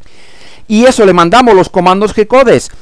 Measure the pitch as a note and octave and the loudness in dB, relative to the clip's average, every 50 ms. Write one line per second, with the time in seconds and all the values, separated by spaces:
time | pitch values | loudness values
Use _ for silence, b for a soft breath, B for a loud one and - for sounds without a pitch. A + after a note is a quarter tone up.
0 | b b b b b b b b b b b b b - G#3+ G#3+ A#3+ B3+ B3 - | b b b b b b b b b b b b b -4 0 2 2 2 2 2
1 | G#3+ F#3+ E3 F3+ E3+ E3+ G3 B3 C4 A#3 G#3 F#3 E3+ - - F#3+ F3 F#3 F#3 G3 | 2 2 2 2 0 0 0 0 2 2 2 2 0 -2 -4 -2 -2 -2 -2 -2
2 | G#3+ G#3 - A3+ G#3 - B3 C4 C4+ A#3 E3 B2 - - b b | -4 -4 -4 -4 -4 0 0 0 2 2 0 0 -2 -6 b b